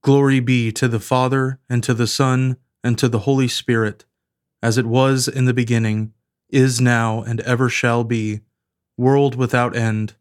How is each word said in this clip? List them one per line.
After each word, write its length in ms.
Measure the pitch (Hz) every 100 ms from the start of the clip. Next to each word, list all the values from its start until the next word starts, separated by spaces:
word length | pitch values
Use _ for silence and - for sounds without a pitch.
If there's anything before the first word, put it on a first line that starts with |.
Glory 380 | - 139 139 135
be 320 | 120 127 113
to 160 | 110 127
the 120 | 113
Father, 600 | - 127 127 135 131 131 _
and 160 | 120
to 80 | -
the 140 | 117 117
Son, 500 | - 131 127 131 127 _ _
and 160 | 120 117
to 100 | 127
the 120 | 113
Holy 260 | 139 135 127
Spirit, 600 | - - 113 107 - _ _ _ _ _ _
as 160 | 117 113
it 100 | 123
was 420 | 123 135 131 127
in 160 | 135
the 100 | 127
beginning, 580 | 127 117 117 110 107 110 _ _ _ _
is 320 | 139 131 120
now, 420 | 123 117 113 110
and 180 | 117 117
ever 260 | - 120 127
shall 340 | - 123 120
be, 380 | 117 117 107 104 _ _ _ _ _ -
world 400 | 123 139 143 120
without 400 | 123 123 123 117
end. 380 | 113 107 110 _